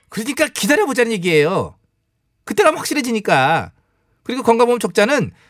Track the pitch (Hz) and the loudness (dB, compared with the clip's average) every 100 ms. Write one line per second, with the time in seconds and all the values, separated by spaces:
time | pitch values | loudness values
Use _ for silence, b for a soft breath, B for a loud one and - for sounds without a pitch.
0 | - - 226 - 302 - 202 294 370 247 | -10 -10 -8 -2 -4 -2 0 0 0 0
1 | 233 214 175 156 147 185 87 - _ _ | -2 -2 0 2 2 0 -6 -12 _ _
2 | _ _ _ _ - 220 349 330 - 302 | _ _ _ _ -8 0 2 0 -4 -4
3 | 254 226 208 147 131 160 87 - _ _ | -2 -4 0 2 2 0 -4 -14 _ _
4 | _ _ - 254 233 226 240 240 214 214 | _ _ -6 -2 2 4 4 2 0 0
5 | 208 285 117 b b | 2 2 -2 b b